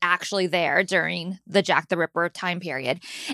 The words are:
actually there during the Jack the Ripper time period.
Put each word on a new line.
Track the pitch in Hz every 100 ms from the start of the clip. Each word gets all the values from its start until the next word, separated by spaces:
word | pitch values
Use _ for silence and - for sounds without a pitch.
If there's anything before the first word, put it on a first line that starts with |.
actually | 175 180 - 202 185
there | 175 156 156
during | 190 185 160 175 170 185 -
the | 202
Jack | 185 147 160
the | 170
Ripper | 160 - 170
time | - 180 175
period. | 180 131 127 165 - - -